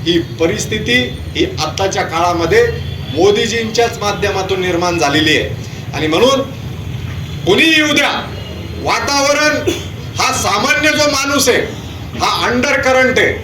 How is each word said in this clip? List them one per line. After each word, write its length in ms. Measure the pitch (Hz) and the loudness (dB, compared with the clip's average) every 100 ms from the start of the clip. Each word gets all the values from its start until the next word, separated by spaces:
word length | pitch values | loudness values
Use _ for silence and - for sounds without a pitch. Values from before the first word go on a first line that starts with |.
ही 160 | 151 175 | 2 0
परिस्थिती 960 | 139 117 165 208 - 220 - 247 240 - - 156 | 0 0 0 0 -2 -4 2 2 0 -4 -8 -2
ही 100 | 165 | -2
आत्ताच्या 580 | - 156 147 196 190 | -2 -4 -2 -2 0
काळामध्ये 640 | 180 165 175 170 165 214 240 - - - - | -2 0 2 2 4 4 4 0 -4 -6 -6
मोदीजींच्याच 840 | 147 190 208 226 226 220 240 233 - | 2 4 4 2 0 -2 0 0 0
माध्यमातून 640 | 208 190 202 196 190 190 | -4 0 -2 -2 -2 -2
निर्माण 380 | 185 170 180 170 | 0 0 0 0
झालेली 380 | 143 147 156 143 | 2 2 4 2
आहे. 120 | 98 - - - - | 0 -6 -8 -10 -8
आणि 140 | 135 156 | -4 0
म्हणून 340 | 165 247 269 - - - - - - - - - - - | 4 4 4 -2 -6 -10 -8 -8 -8 -8 -8 -8 -6 0
कोणीही 280 | 214 320 311 | 2 4 4
येऊ 160 | 302 | 2
द्या, 340 | 285 269 - - - - - - - | 0 0 -2 -6 -10 -10 -10 -10 -6
वातावरण 880 | 143 214 285 277 277 285 302 285 - 349 - - - - | -4 -2 0 0 2 2 2 0 -2 -4 -8 -10 -10 -2
हा 140 | 240 | -2
सामान्य 560 | 254 196 202 262 294 302 | 0 0 0 2 2 2
जो 200 | 302 294 | 2 2
माणूस 380 | 277 285 285 254 | 2 0 0 2
आहे, 80 | 196 - - - - - - | 2 0 -8 -10 -10 -10 -2
हा 280 | 196 202 180 | 0 0 0
अंडर 340 | 240 269 269 | 0 2 0
करंट 380 | 262 262 254 214 | 2 4 4 4
आहे. 140 | 180 - | 2 0